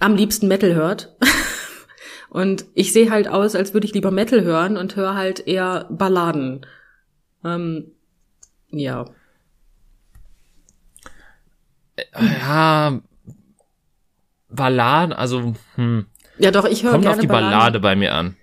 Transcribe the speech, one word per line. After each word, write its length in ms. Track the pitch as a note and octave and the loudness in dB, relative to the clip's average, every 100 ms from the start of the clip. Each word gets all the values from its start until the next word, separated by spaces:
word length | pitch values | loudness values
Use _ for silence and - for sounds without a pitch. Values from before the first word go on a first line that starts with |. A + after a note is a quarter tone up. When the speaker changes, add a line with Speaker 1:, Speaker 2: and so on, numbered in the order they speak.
Speaker 1:
am 160 | G#3+ G3+ | 2 2
liebsten 320 | G#3+ - G3 | 0 0 0
Metal 240 | G3 G3 | 2 2
hört. 400 | E3+ D#3+ G3+ - _ | 2 0 -4 -10 _
<laughs> 60 | C4 - - - - - - - - - - | 0 0 -4 -8 -14 -18 -20 -20 -20 -20 -10
Und 340 | - F#3+ F#3 - | -2 -2 -2 -2
ich 180 | - G3 | -2 2
sehe 200 | A3 A3+ | 4 4
halt 160 | G#3+ G3+ | 2 0
aus, 260 | G3 G#3 | 0 0
als 200 | G3 F#3+ | 0 -2
würde 120 | G#3+ G#3 | -2 -2
ich 80 | |
lieber 160 | G3+ F#3+ | -2 -2
Metal 320 | F#3+ G#3+ A#3+ | -2 2 2
hören 340 | F3 D#3+ F#3 G#3 | 2 0 0 -2
und 200 | F#3+ G3+ | -4 -4
höre 180 | F#3+ | -4
halt 320 | G3 F#3+ F#3+ - | -2 -4 -6 -4
eher 400 | F#3 F#3 F3+ - | -4 -2 -4 -6
Balladen. 760 | E3 F#3+ F#3 E3+ D#3 C3 C3+ - - _ _ _ _ _ _ | -4 0 2 0 -2 -6 -8 -16 -20 _ _ _ _ _ _
Ähm, 480 | E3+ E3+ E3+ D#3+ - _ _ _ _ _ _ _ _ | -8 -6 -6 -8 -10 _ _ _ _ _ _ _ _
ja. 340 | D3+ C3+ B2 B2 _ _ _ _ _ _ _ _ _ _ - - - _ _ _ _ _ _ - - - _ _ _ _ _ _ - | -8 -6 -8 -10 _ _ _ _ _ _ _ _ _ _ -20 -20 -20 _ _ _ _ _ _ -20 -20 -20 _ _ _ _ _ _ -14
Speaker 2:
Äh, 60 | - - A3 D3 | -12 -2 0 0
ja, 600 | C3 D#3 D#3+ D#3 D3+ C3 - _ - - _ _ _ _ _ _ _ _ _ _ _ | -2 2 2 2 0 -4 -10 _ -20 -20 _ _ _ _ _ _ _ _ _ _ _
Balladen, 640 | A#2+ C3 B2+ A#2+ D3+ F3 | -4 0 2 2 2 0
also, 420 | - B2+ B2+ A#2+ A2+ - - | -2 -4 -2 -4 -6 -8 -4
hm. 300 | A#2+ A#2 G#2 _ _ - | -2 -2 -4 _ _ 0
Speaker 1:
Ja, 120 | F#3+ | 2
doch, 140 | F#3 | 4
ich 180 | A3+ A3 | 2 0
höre 100 | A#3+ | 2
Speaker 2:
Kommt 100 | G#3 | 2
Speaker 1:
gerne 100 | - | 2
Speaker 2:
auf 60 | G#3+ | 2
die 80 | E3 | 2
Speaker 1:
Balladen. 280 | A2+ G#2 G#2 | 2 4 4
Speaker 2:
Ballade 220 | A#2 A2+ | 4 2
bei 140 | G2 | 2
mir 200 | G2 G2+ | 2 0
an. 220 | C#2+ F2+ - | 0 -4 -8